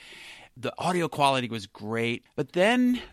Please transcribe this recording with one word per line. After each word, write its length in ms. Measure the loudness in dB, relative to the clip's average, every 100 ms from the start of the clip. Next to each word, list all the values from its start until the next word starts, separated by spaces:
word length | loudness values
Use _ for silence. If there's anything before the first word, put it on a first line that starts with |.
| -20 -20 -20 -20 -20 -10
The 140 | -8 -4
audio 280 | -2 0 0
quality 420 | 2 4 4 0
was 180 | -6 -10
great, 580 | -12 -6 -2 -2 -4 -6 -8
but 180 | -4
then 460 | 2 4 4 2 0 -4